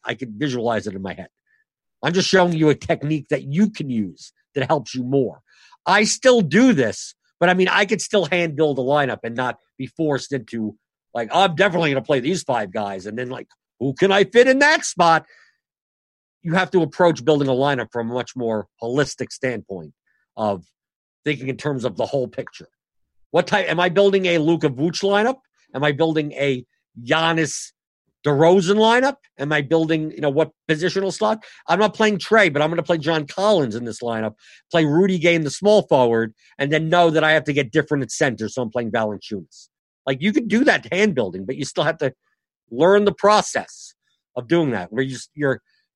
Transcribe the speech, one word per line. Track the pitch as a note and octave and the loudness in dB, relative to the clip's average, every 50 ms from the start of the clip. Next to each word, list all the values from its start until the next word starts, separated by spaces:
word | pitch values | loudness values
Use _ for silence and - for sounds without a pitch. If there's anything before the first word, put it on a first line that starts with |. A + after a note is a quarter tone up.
| _ | _
I | A#2+ A#2+ | -10 -8
could | A2 C3+ A#2 G#2 | -8 -10 -12 -8
visualize | G#2 D3+ C#3+ B2+ B2 A2+ A#2 A2+ G#2 F2+ | -6 -4 -4 -2 -2 -2 -2 -2 -2 -4
it | G#2+ F#2 | -6 -8
in | G2 | -8
my | F#2+ F#2+ E2 | -10 -10 -10
head. | - F#2 - _ _ _ _ _ _ _ _ _ _ _ _ _ _ - | -12 -14 -18 _ _ _ _ _ _ _ _ _ _ _ _ _ _ -6
I'm | C#3+ E3+ | -2 -2
just | F#3+ - - | -2 0 2
showing | - F#3+ F3+ F3+ E3+ | 4 4 4 4 2
you | D#3 D#3 D3+ | 2 2 2
a | C#3 | 2
technique | - - - E3 - - D3 D#3 D3 C#3 - | 0 0 -4 -4 -4 -2 -4 -4 -4 -4 -4
that | D3+ C#3 C3+ | -4 -4 -4
you | C3+ C#3+ F3 G#3+ G#3+ | -4 0 0 0 0
can | G#3+ - D#3 C3+ | 0 -4 -8 -4
use | B2 A2+ G2+ F2+ D#2+ - - - _ _ _ _ _ | -4 -4 -4 -6 -8 -14 -20 -20 _ _ _ _ _
that | C3+ C3 B2+ | -6 -2 0
helps | D#3 D3 G#2+ - - | -2 -2 -2 -6 -8
you | C3 B2 | -8 -6
more. | B2 C3+ C#3 B2+ G2+ - - _ _ _ _ _ _ - _ _ | -2 0 0 0 0 -4 -10 _ _ _ _ _ _ -20 _ _
I | - F#3 G#3 A3 | 0 2 2 2
still | - - - - C4 B3 A#3 F#3+ | 0 -2 0 2 4 4 4 4
do | C#3 C3 G#3+ B3+ C4 G#3+ | 2 4 4 6 6 6
this, | C#3 B2 G#2+ F#2+ - - - - _ _ _ _ _ | 4 2 0 -2 -6 -12 -16 -18 _ _ _ _ _
but | E3+ F3 | 0 2
I | F3+ | 2
mean, | F#3 F#3 F3+ | 2 2 2
I | - F#3 G#3 | 2 0 0
could | F#3 A3 - - | 0 -2 -4 -4
still | - - G#3 F3 | -2 0 0 0
hand | C#3+ F3+ F3 E3+ E3 C#3+ | 0 0 -2 -2 -2 0
build | C3+ D#3+ D3+ C#3 C3+ | 0 0 0 0 -2
a | B2 | -2
lineup | B2+ C#3+ D3 C#3+ B2+ A2 - - | 0 0 0 0 0 -2 -6 -8
and | A#2 A#2 | -8 -6
not | B2 B2+ B2 A#2 - _ _ _ - | -4 -6 -6 -6 -8 _ _ _ -14
be | C3 | -14
forced | A#2 - - D#3+ D3+ C#3+ B2 - - C#3+ | -14 -6 -4 -2 -2 -2 -4 -4 -6 -8
into, | C3+ A2 - A#2 A#2 A2 G#2 G2+ - _ _ _ _ _ _ _ | -8 -8 -8 -8 -8 -6 -8 -8 -12 _ _ _ _ _ _ _
like, | A#2+ A#2 G#2+ - | -8 -8 -4 0
"Oh, | E3+ G3 | 0 0
I'm | F#3+ D#3+ | 0 2
definitely | C#3 F#3+ G3+ E3 F3 E3+ D3 C#3 | 0 0 0 0 0 -2 0 -2
gonna | C3+ A#2 | -2 -2
play | - D3 C3 | -2 -2 -2
these | A#2+ D3 F#3+ E3 - | 0 -2 -4 -4 -4
five | - B2+ A#2 G#2+ F#2+ F#2 | -4 -4 -4 -4 -6 -6
guys." | A2 G#2 G2+ G2 F#2+ F2+ | -8 -8 -6 -8 -10 -12
And | G#2 G#2+ A#2 | -10 -10 -10
then, | B2+ B2 | -10 -10
like, | B2+ A#2+ - - _ _ _ _ _ _ | -10 -12 -14 -18 _ _ _ _ _ _
"Who | B2 C#3 C3+ | -6 -6 -2
can | - - G3 G3 | 0 2 2 4
I | G3+ G3 | 2 2
fit | F#3+ - A#3+ B3 C4 | 4 6 6 6 6
in | C4 C4+ | 6 4
that | C#4+ D4 D#4+ E4 - | 4 4 2 2 -2
spot?" | - - F3 F3 E3 E3 D#3 - _ _ _ _ _ _ _ _ _ _ _ _ _ _ _ _ _ _ _ _ _ _ _ _ | -6 -2 2 4 4 4 2 0 _ _ _ _ _ _ _ _ _ _ _ _ _ _ _ _ _ _ _ _ _ _ _ _
You | E3+ E3 | -2 0
have | F#3 F#3 F3 | 0 0 2
to | - F#3 D#3+ | 2 2 2
approach | C#3+ - - F3+ E3+ D#3+ - A#2+ | 2 2 2 4 4 4 2 2
building | D3 D3+ C#3+ C#3+ C3+ | 2 2 2 2 2
a | C3 | 2
lineup | B2 C#3 C#3+ C#3 B2 A#2 A2+ | 2 2 0 0 -2 -4 -6
from | - A#2+ A#2 A2+ | -6 -6 -6 -4
a | A#2+ | -4
much | B2 A#2+ - - | -6 -6 -6 -8
more | B2+ A#2+ A2+ A2 G#2+ G2 - _ _ | -6 -4 -4 -2 -4 -6 -8 _ _
holistic | A2+ A#2 B2 D3 C#3+ C#3 - - B2 - - | -8 -4 0 0 0 -2 -2 -8 -10 -12 -10
standpoint | - - B2+ A#2+ G#2+ F2 - G2 F2+ D#2+ D2 - _ _ _ _ _ _ _ _ | -8 -6 -6 -6 -6 -10 -10 -12 -12 -12 -14 -18 _ _ _ _ _ _ _ _
of | A2+ A2 G#2 G2+ F2+ E2 _ _ _ _ _ _ _ _ _ _ _ _ | -6 -4 -4 -4 -4 -8 _ _ _ _ _ _ _ _ _ _ _ _
thinking | D3 D3+ C#3+ C3 C3 | -6 -6 -4 -6 -8
in | C3 | -8
terms | C3 - D3+ C#3+ B2+ A2+ | -6 -4 -4 -4 -4 -4
of | B2+ F#2 | -6 -4
the | - A#2 | -4 -4
whole | - - C#3 B2+ A2 | -2 -2 -4 -4 -4
picture. | - - A#2+ - - - E2 - _ _ _ _ _ _ _ _ _ _ _ _ | -6 -10 -12 -12 -16 -20 -20 -20 _ _ _ _ _ _ _ _ _ _ _ _
What | - E3 F3 - | -2 -2 0 0
type, | G#3 G3+ F#3 D#3+ | 0 -2 0 0
am | D#3+ E3+ | 0 0
I | F3+ F3+ | 0 2
building | D#3+ F#3+ G3+ G3+ G3 G3 F#3 | 2 4 4 4 4 2 2
a | F3+ F3 E3 | 2 0 2
Luka | D3 D#3 E3+ D#3 D3+ D3 | 2 2 0 2 0 -2
Vuce | B2+ B2 D3 F3+ - - G3 | -2 0 -2 -2 -2 -2 -2
lineup? | G3 G3+ G3+ G#3+ B3 C4 - _ _ _ _ _ _ - | 0 2 2 2 0 -2 -4 _ _ _ _ _ _ -6
Am | C3 C#3+ | -2 -2
I | D3+ | -2
building | D3 C3+ E3 D#3+ D#3 D#3 D3+ D3 - | 0 0 0 0 0 -2 -2 -4 -6
a | C3 C#3 C#3 C3 B2 - _ _ _ _ _ _ - A#2+ | -4 -2 -2 -2 -4 -6 _ _ _ _ _ _ -18 -4
Giannis | A#2 D#3 D#3+ E3 E3 E3 E3 D#3+ C#3+ - - - - _ _ _ _ _ _ _ _ _ _ - | -2 0 0 2 0 0 0 -2 -2 -4 -10 -14 -16 _ _ _ _ _ _ _ _ _ _ -2
DeRozan | D3 D3 C#3 D#3+ E3+ F#3 G3 E3+ E3+ G3+ | 0 2 4 6 6 6 6 4 2 2
lineup? | G#3+ A3 A3 A#3 B3 C4 C#4 C#4+ - _ _ _ - | 4 4 4 4 4 2 0 -2 -4 _ _ _ -10
Am | C3+ D3 D3+ | -6 -2 -2
I | D3+ D3 | -2 0
building, | A#2 E3 E3 D#3+ D#3 E3 D#3+ D#3 D#3 | 0 0 0 2 2 0 -2 -2 -4
you | - - | -6 -4
know, | D3+ D3 | -4 -2
what | C3+ D3 D#3+ D#3 - _ _ - | 0 0 0 -2 -4 _ _ -4
positional | D#3+ D3+ E3+ F3 D#3+ G3 G3 F#3+ E3+ | -4 -2 -2 -2 -2 -2 -2 -4 -4
slot? | - G#3+ G#3+ A3 A3 - - - - _ | -2 -2 -2 -2 -2 -6 -14 -20 -18 _
I'm | - E3 F#3 | -2 0 2
not | G#3+ G#3 - | 2 0 2
playing | - A3 G#3+ G#3 F3+ | 2 0 0 0 -2
Trey, | - - G#3+ A3 G3+ F3 | -2 2 4 4 4 4
but | C#3+ D3 D3+ | 2 0 0
I'm | D#3+ | 0
gonna | E3+ E3+ E3 | 0 -2 -2
play | - F3 E3 | -2 -2 -2
John | C3+ D#3 - D#3 D3 | 0 0 -2 -2 -2
Collins | C#3 - - G3 G#3+ G#3+ F3 C#3+ A#2 G#2 | -4 -6 -2 0 2 2 2 2 0 -4
in | A#2+ A#2+ | -6 -8
this | A#2 G#2+ - | -10 -10 -8
lineup, | A#2+ A#2 A2+ A2 A2 A2 A2 _ _ - - - _ _ | -6 -6 -4 -4 -4 -6 -8 _ _ -20 -20 -20 _ _
play | - E3+ D#3+ | 0 2 2
Rudy | D3 D3 E3+ G3 G3 F#3 E3+ | 4 4 4 2 2 2 0
Gay | D3 F3 E3+ | 2 2 2
in | E3 D#3 | 2 0
the | C#3 | -4
small | C3 - F#3 G#3 G#3+ G#3 - | -6 -2 2 4 4 4 4
forward, | - D#3+ C3+ B2+ A#2 A#2 A2+ A2+ A2 - _ _ _ _ - | 4 2 4 4 4 2 2 0 -2 -6 _ _ _ _ -6
and | C#3 C#3+ | -4 -2
then | D#3 D#3 D#3+ D#3+ | 0 0 0 2
know | F3 F3 F3 E3 | 4 4 4 4
that | D3+ D#3+ D3+ | 4 2 2
I | D#3 D#3 | 2 2
have | D#3 D3 | 2 0
to | D3+ C#3+ | 0 -2
get | C#3+ C#3 A#2 - | -2 -2 0 0
different | D#3 D3 - D3+ C#3+ B2+ | 0 0 0 -2 -2 -2
at | A2+ - | -4 -2
center, | - D#3 C3+ A2+ G#2+ A2+ G2+ | -2 -2 -2 0 -2 -6 -6
so | - C3 B2 | -6 -6 -6
I'm | A2 | -4
playing | - B2 A#2+ A2 G2+ | -4 -6 -6 -4 -2
Valanciunas. | A#2 A2 G#2+ G#2 G2 - - A2 G2 D#2+ - _ - - _ _ _ _ _ _ _ _ | -2 -2 -2 -4 -8 -10 -10 -10 -10 -12 -14 _ -20 -20 _ _ _ _ _ _ _ _
Like, | B2+ C3+ B2+ | -6 -4 -2
you | D3+ G#3+ G#3 | -2 0 0
could | - A#3+ G#3 | 0 0 0
do | G3 A#3 C#4+ | 0 2 4
that | D4+ G3 D3 - - E3+ | 2 2 2 -2 -4 -2
hand | F#3 G#3+ G#3+ D#3+ | 0 0 2 2
building, | B2+ A2 F#2 E2+ F#2+ F#2+ | 0 -2 -2 -4 -8 -8
but | F#2+ C3+ | -8 -8
you | D3 C3 | -8 -8
still | - - - D3+ | -8 -4 -2 -2
have | D#3 D#3+ E3 | -2 -2 -2
to | D3+ C3+ - _ _ _ _ _ _ _ _ _ _ _ | -4 -6 -6 _ _ _ _ _ _ _ _ _ _ _
learn | A2+ A#2+ D#3+ F3+ G3+ G#3 G#3 | -2 2 4 6 6 6 4
the | G3+ - | 2 0
process | - - G3+ G#3+ G#3 F3 - - A2+ F#2 - - - - - - _ _ _ _ _ _ _ _ | 2 4 4 4 4 2 0 -4 -6 -6 -8 -14 -20 -20 -20 -20 _ _ _ _ _ _ _ _
of | B2+ B2 | -12 -4
doing | A2+ E3 F3 D#3+ C#3 | 0 0 0 2 0
that, | A#2 G2 F2+ F#2 A2 | -2 -4 -6 -6 -6
where | A#2+ C3+ | -6 -4
you | C3+ C3 | -4 -6
s-, | A2+ - - _ | -10 -14 -18 _
you're, | D3 D3 C#3 B2+ G#2 - _ _ _ _ _ _ | -4 -2 -2 -2 -2 -6 _ _ _ _ _ _